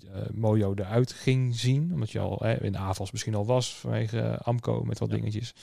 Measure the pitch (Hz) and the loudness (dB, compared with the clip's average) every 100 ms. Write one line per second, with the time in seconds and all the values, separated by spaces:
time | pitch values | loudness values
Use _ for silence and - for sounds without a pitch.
0 | - 98 107 104 110 107 98 98 95 117 | -12 -8 -6 0 4 4 4 0 0 2
1 | 123 - 131 131 127 117 120 139 170 156 | 2 0 2 2 2 2 2 2 2 -2
2 | 110 104 95 98 113 117 101 95 95 95 | -2 -2 -2 0 0 0 0 -2 -2 -4
3 | 98 113 - 107 104 127 120 - 120 113 | -4 -6 -2 0 2 2 0 -6 -2 -2
4 | 110 113 113 113 - 120 117 113 117 110 | 0 0 -2 -2 -2 0 0 0 -2 -2
5 | 107 107 110 107 117 - | -2 0 -2 -4 -6 -12